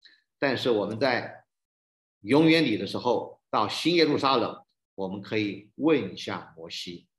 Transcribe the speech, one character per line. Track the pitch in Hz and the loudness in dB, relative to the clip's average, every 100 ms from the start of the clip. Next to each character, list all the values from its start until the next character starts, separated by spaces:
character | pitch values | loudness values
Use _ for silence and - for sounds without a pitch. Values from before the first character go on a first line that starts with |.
| _ _ _ _ | _ _ _ _
但 | 139 117 | -2 0
是 | 131 | 2
我 | 110 101 | 0 0
们 | 110 | -2
在 | 135 117 - - _ _ _ _ _ _ _ _ | 0 0 -4 -14 _ _ _ _ _ _ _ _
永 | 104 139 160 | 2 4 6
远 | 165 | 6
里 | 143 104 | 4 0
的 | 98 | -2
时 | - | -2
候， | 120 107 - - _ | 0 -2 -4 -14 _
到 | 120 104 | -2 0
新 | - 156 175 | 0 0 4
耶 | 156 | 4
路 | 147 | 2
撒 | 139 131 | 2 2
冷， | 95 - - _ _ | 0 -4 -18 _ _
我 | - 95 | -10 -8
们 | 98 | -8
可 | 98 110 | -6 -2
以 | 104 92 - - | -2 -6 -14 -4
问 | 147 147 95 | 0 2 0
一 | 87 | -8
下 | - 95 - 82 | -8 -10 -12 -18
摩 | 82 | -16
西。 | - - 87 - | -12 -12 -14 -18